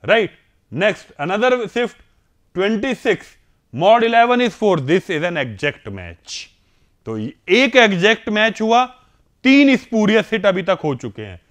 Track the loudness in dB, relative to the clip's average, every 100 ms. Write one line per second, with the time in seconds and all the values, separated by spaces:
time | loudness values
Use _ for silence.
0 | 0 0 0 _ _ _ _ -4 -2 -2
1 | -12 -10 -6 0 0 0 -4 -4 -4 -6
2 | _ _ _ _ _ -4 -2 -2 -4 -4
3 | -2 -4 -6 _ _ _ _ -2 4 4
4 | 4 2 2 2 0 0 0 0 0 -2
5 | -2 -4 -4 -4 -6 -4 -6 -6 -14 -14
6 | -14 -18 -18 -18 -18 _ _ _ _ _
7 | -10 -8 -8 -12 0 2 4 4 2 2
8 | 0 0 -2 -2 -2 -2 0 0 0 -6
9 | _ _ _ _ 2 4 6 2 0 0
10 | 2 2 0 -2 0 -2 -2 -4 -2 -6
11 | -8 -12 -16 -16 _